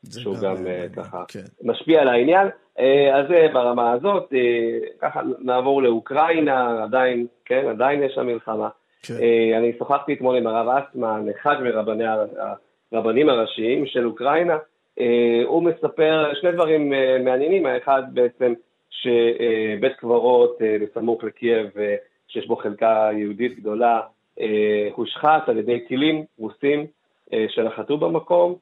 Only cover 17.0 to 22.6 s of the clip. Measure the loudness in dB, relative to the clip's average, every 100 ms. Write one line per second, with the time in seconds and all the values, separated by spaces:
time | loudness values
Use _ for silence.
17 | 2 2 2 0 2 0 0 -2 0 0
18 | 0 0 0 _ -2 -2 _ _ _ -8
19 | 0 2 2 2 0 0 -2 -2 -2 -2
20 | 0 2 4 6 4 2 0 0 -2 -4
21 | -2 -2 -4 -4 0 0 0 -4 -4 -4
22 | -6 _ _ -12 -6 -6